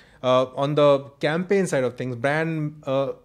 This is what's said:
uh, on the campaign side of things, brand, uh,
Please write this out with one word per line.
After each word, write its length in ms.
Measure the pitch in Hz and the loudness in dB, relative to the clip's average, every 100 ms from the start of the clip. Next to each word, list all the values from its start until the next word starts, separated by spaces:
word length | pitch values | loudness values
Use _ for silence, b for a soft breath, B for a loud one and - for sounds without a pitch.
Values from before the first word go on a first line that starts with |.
| B B | B B
uh, 260 | 127 127 131 - | 0 2 2 -2
on 200 | 139 147 | -2 4
the 240 | 147 139 135 - | 4 4 0 -6
campaign 460 | 151 165 180 196 180 | -4 -2 0 0 0
side 180 | 143 123 | 0 -2
of 100 | 117 | -4
things, 220 | 127 120 | -8 -4
brand, 680 | 135 151 160 160 151 151 139 | -2 -2 -2 -4 -6 -8 -4
uh, 280 | 135 135 123 | -2 -2 -8